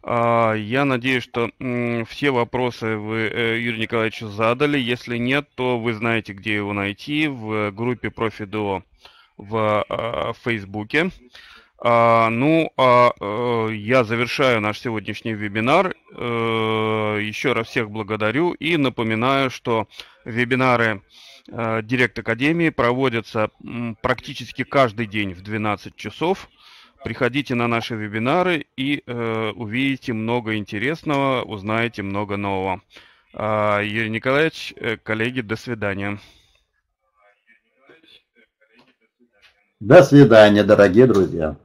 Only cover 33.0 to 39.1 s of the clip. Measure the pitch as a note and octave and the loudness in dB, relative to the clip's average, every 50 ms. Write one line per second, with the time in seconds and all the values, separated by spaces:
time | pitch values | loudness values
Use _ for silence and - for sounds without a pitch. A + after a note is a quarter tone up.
33 | - - _ _ _ _ _ - - G#2+ G#2+ G#2+ G#2+ G#2 G#2 G2+ G#2 G#2+ G#2 A2+ | -20 -20 _ _ _ _ _ -8 -4 -2 -2 0 0 0 0 0 -2 -2 -4 -4
34 | A2+ A2 A2 A2+ - C3 C3 C#3+ D#3+ D#3+ - - - - - - - A#2+ A2 G#2+ | -4 -4 -4 -4 -2 0 0 2 0 0 -2 -6 -14 -14 -12 -8 -6 -6 -6 -6
35 | _ - A2 A2 A2 B2 B2+ C3 A#2 G2+ A2 G#2+ - - A#2+ A2 G#2 G2+ G2 G2 | _ -6 -4 -2 -2 -4 -4 -6 -6 -6 -8 -8 -6 -10 -8 -6 -4 -6 -4 -4
36 | G2 G2+ G2+ G2+ - - _ _ _ _ _ _ _ _ _ _ _ _ _ _ | -6 -8 -8 -10 -12 -20 _ _ _ _ _ _ _ _ _ _ _ _ _ _
37 | _ _ _ _ _ _ _ _ _ _ _ _ _ _ _ _ _ _ A#2+ _ | _ _ _ _ _ _ _ _ _ _ _ _ _ _ _ _ _ _ -20 _
38 | _ _ - - _ _ _ _ _ _ _ _ _ _ A2+ _ _ B2+ B2 _ | _ _ -20 -20 _ _ _ _ _ _ _ _ _ _ _ _ _ _ _ _
39 | A2+ _ | _ _